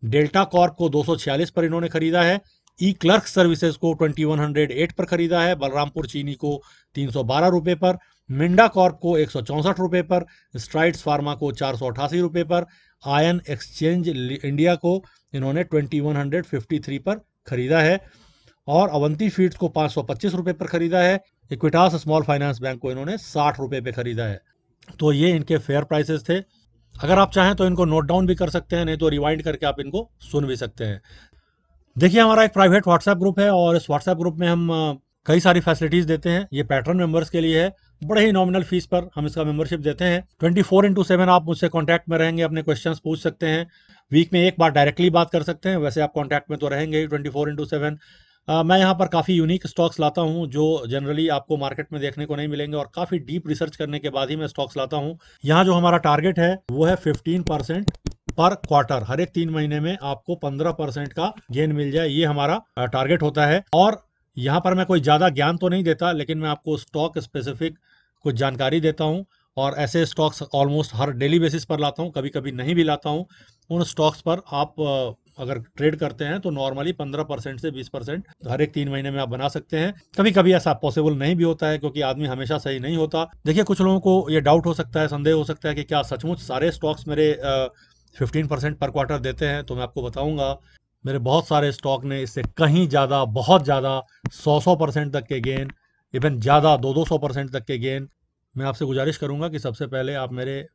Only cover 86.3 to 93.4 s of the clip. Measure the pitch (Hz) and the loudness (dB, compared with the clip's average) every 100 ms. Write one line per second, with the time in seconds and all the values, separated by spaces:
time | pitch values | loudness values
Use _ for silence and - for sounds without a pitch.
86.3 | 170 - 127 160 160 156 151 - 147 151 | -8 -6 -2 -2 -2 -4 -4 -6 0 0
87.3 | 147 139 135 127 _ _ _ _ - 123 | 0 -2 -2 -2 _ _ _ _ -6 -4
88.3 | 151 151 147 143 151 139 139 135 147 127 | -2 -2 -2 -4 -4 -4 -2 -2 -4 -4
89.3 | 120 151 143 135 123 123 - 123 123 143 | -4 -4 -4 -6 -8 -8 -8 -8 -6 -4
90.3 | 151 135 139 _ _ _ _ 131 135 120 | -2 -4 -4 _ _ _ _ -6 -4 2
91.3 | 151 - 156 143 135 139 135 135 135 131 | 0 2 2 0 -2 -4 -4 -4 -8 -8
92.3 | - 117 - 156 160 175 143 135 139 127 | -6 -8 0 2 4 4 2 2 2 0
93.3 | 110 | -2